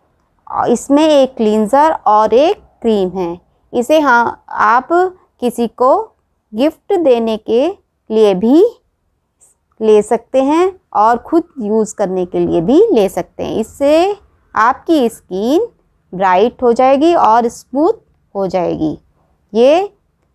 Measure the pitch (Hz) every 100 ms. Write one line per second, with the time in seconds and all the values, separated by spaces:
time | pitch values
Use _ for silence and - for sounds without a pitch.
0 | _ _ _ _ - - - 233 - 285
1 | 311 294 262 - 220 214 214 269 311 320
2 | - 214 220 220 311 415 - _ 233 214
3 | 185 180 175 175 _ _ _ 247 240 311
4 | 285 240 233 - - - 214 233 254 339
5 | 370 370 _ _ 247 - 233 - 254 339
6 | 440 _ _ _ _ 214 285 - - 403
7 | 311 240 226 220 - 226 302 392 _ _
8 | - 220 214 185 226 294 453 - _ _
9 | _ _ _ _ _ _ _ - 220 214
10 | 202 226 - 262 269 311 370 370 _ -
11 | 220 240 - 330 330 - 208 220 214 -
12 | 196 185 180 180 170 170 165 285 453 294
13 | 196 185 170 - 170 147 220 - 277 311
14 | 370 403 _ _ _ - 220 277 - 320
15 | 233 - - 185 220 311 466 _ _ _
16 | _ 175 190 185 233 - 247 233 262 269
17 | 320 349 220 226 240 240 - 262 330 -
18 | _ _ _ 196 190 185 170 165 156 156
19 | _ _ _ _ _ 208 247 320 403 _
20 | _ _ _